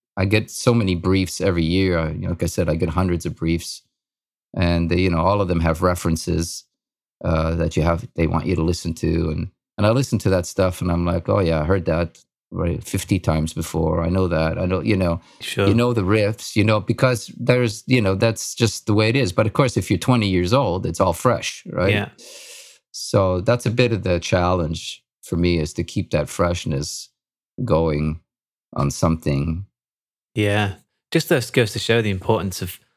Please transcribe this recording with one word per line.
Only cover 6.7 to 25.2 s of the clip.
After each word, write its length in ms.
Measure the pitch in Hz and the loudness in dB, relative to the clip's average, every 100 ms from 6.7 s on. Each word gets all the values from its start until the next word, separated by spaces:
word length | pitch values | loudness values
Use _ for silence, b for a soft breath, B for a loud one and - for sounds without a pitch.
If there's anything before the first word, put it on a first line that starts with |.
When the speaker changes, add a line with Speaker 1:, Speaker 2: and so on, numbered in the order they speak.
| _ _ _ _ - | _ _ _ _ -8
Speaker 1:
uh, 320 | - 80 80 82 | -2 0 0 0
that 200 | 80 78 | 0 2
you 60 | |
have, 240 | 78 82 - - | 2 2 -2 -2
they 120 | 82 | 0
want 180 | 80 85 | 0 0
you 100 | 87 | 0
to 80 | |
listen 300 | 82 85 85 82 | 0 -2 -4 -4
to. 340 | 82 82 80 | -2 0 -2
And, 200 | 80 87 - _ - | -4 -6 -10 _ -2
and 80 | 104 | 2
I 40 | |
listen 260 | 123 135 117 | 2 0 -2
to 100 | 98 | 2
that 160 | 92 87 | 0 0
stuff 360 | - 92 87 | 0 0 0
and 80 | 90 | -2
I'm 140 | 87 87 | 0 0
like, 220 | 85 82 | -2 0
"Oh 100 | 101 | 0
yeah, 220 | 87 80 | 2 0
I 40 | 78 | 2
heard 200 | 98 85 | 0 0
that, 380 | 82 82 - _ _ _ | 0 -2 -8 _ _ _
right, 300 | 85 87 76 | -4 -2 -4
fifty 360 | - 101 - 98 | -4 -6 -2 -2
times 340 | - 78 78 | 0 0 -2
before. 500 | - 82 82 80 85 | -4 -6 -2 0 0
I 60 | 85 | 0
know 180 | 95 92 | 0 0
that. 280 | 82 80 82 | 0 0 -2
I 80 | 90 | -2
know," 140 | 92 | -2
you 140 | 107 98 | 0 0
know, 220 | 90 85 B B | 0 -2 B B
Speaker 2:
Sure. 260 | - - 98 | -8 0 2
Speaker 1:
you 60 | |
know 180 | 110 120 | 4 2
the 80 | 113 | 0
riffs, 540 | 92 110 101 113 - - | 2 2 2 -2 -4 0
you 80 | |
know, 160 | 104 107 | 2 2
because 480 | - 117 131 123 - - | 0 0 2 0 -6 -4
there's, 460 | 123 123 120 107 - | 2 2 2 -2 0
you 140 | 127 | 2
know, 140 | 98 95 | 4 2
that's 380 | 113 113 - - | 2 0 -6 0
just 300 | 113 - - | 0 0 0
the 80 | |
way 160 | 104 110 | 2 4
it 60 | 127 | 2
is. 160 | 107 | 2
But 120 | 92 107 | 2 2
of 60 | |
course, 220 | - 135 - | 2 2 0
if 120 | - | 0
you're 80 | 95 | 0
twenty 280 | - 123 104 | 2 2 2
years 240 | 92 90 | 2 2
old, 320 | - 110 90 - | 2 2 -2 -2
it's 140 | 85 | 0
all 120 | 92 | 0
fresh, 500 | 82 127 113 - - - | 2 0 0 -4 -10 -8
right? 220 | - 92 | -2 0
Speaker 2:
Yeah. 160 | 104 101 - B B B B B B _ | 0 -4 -12 B B B B B B _
Speaker 1:
So 500 | - - 101 95 92 | -14 -2 0 0 0
that's 240 | 92 120 - | 0 -2 0
a 60 | |
bit 200 | 117 123 | 0 0
of 120 | 107 | 0
the 160 | 92 87 | 0 -2
challenge 840 | - 92 87 90 80 82 - - _ _ | 0 0 2 0 -2 -6 -10 -14 _ _